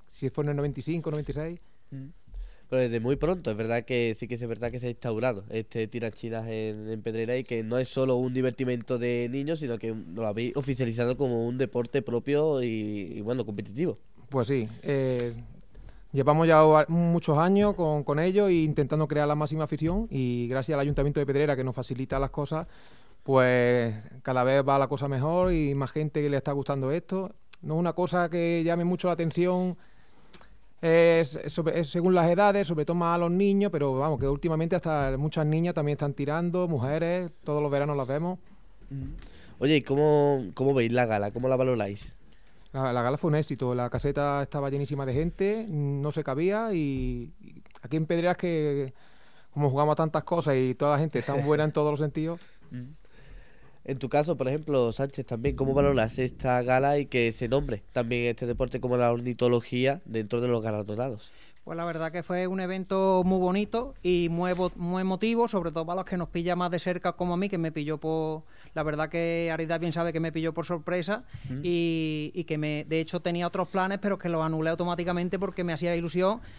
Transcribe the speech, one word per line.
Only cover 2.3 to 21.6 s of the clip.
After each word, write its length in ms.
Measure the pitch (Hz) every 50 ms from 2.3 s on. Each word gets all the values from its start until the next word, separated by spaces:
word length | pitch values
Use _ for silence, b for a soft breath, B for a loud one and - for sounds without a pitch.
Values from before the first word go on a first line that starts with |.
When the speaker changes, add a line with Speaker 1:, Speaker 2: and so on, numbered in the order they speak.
| b b b b b b b
Speaker 2:
Pero 140 | - - 131
desde 180 | 127 120 117 113
muy 180 | 113 123 143
pronto, 340 | 139 151 156 190 180 151 120
es 60 | 107 104
verdad 260 | 113 110 117 120 113
que 320 | - 127 120 120 117 110 -
sí 80 | 123
que 100 | 107 123
es 120 | 113 123 117
verdad 220 | 113 107 117 120
que 100 | 117 123
se 60 | 120
ha 40 | 123
instaurado 540 | 117 - - 123 113 107 120 131 117 98 98 110
este 360 | 110 113 110 - - 117 110
tirachinas 600 | 107 - 120 113 113 101 - - 117 113 113 113 113
en, 400 | 113 110 110 110 107 107 107 110
en 120 | 113 110 101
Pedrera 340 | 117 110 113 113 110 123
y 80 | 127 127
que 180 | - 123 113 110
no 140 | 110 117
es 120 | 127 131 -
solo 280 | - 135 131 131 127
un 160 | 123 127 127 123
divertimento 640 | 127 127 127 123 - 131 127 127 123 110 - 131 120
de 300 | 117 120 120 120 120 120
niños, 300 | 123 139 139 147 160 151
sino 180 | 151 123 117 107
que 160 | 107 113 113 110 - - 82
lo 120 | 107 113
habéis 300 | 107 104 110 120 123 -
oficializado 600 | 143 135 135 135 120 131 117 113 117 120 120 127 120
como 280 | 143 127 120 117 117
un 120 | 120 123 127
deporte 420 | 135 - - 123 120 117 - 139
propio 600 | - - 117 120 - - 143 147 151 160 147 135 123
y, 500 | 120 110 110 107 107 107 104 98 85 -
y, 40 | 107
bueno, 240 | 104 107 123 131 113
competitivo. 540 | 110 104 101 101 101 101 123 175 170 107 - - - - - - -
Speaker 1:
Pues 180 | - 131 117 104
sí, 180 | 139 131 110 110 113 - -
eh, 520 | - 143 135 131 131 127 123 120 120 117 117 117 - - - - - b b b b b b b - -
llevamos 360 | 135 131 143 147 156 165 165
ya 140 | 160 156 156
va-, 240 | 156 156 151 151 -
muchos 480 | 165 170 170 170 170 170 - - 147
años 380 | 147 165 180 196 202 208 208 196
con, 280 | 180 175 156 151 147 143
con 160 | - 143 147
ello 300 | 165 185 185 208 208 196
e 60 | 180
intentando 520 | 170 156 156 139 - 147 123 156 151 156
crear 220 | 151 151 147 147 147
la 60 | 147
máxima 300 | 151 151 147 156 156 156
afición 440 | 143 156 139 156 165 175 208 226 220
y 380 | - 135 127 123 120 120 120 117
gracias 260 | 127 135 131 - 156
al 60 | 143
Ayuntamiento 400 | 139 143 143 147 139 147 143 156
de 60 | 143
Pedrera 300 | 135 135 135 151 147 143
que 80 | 131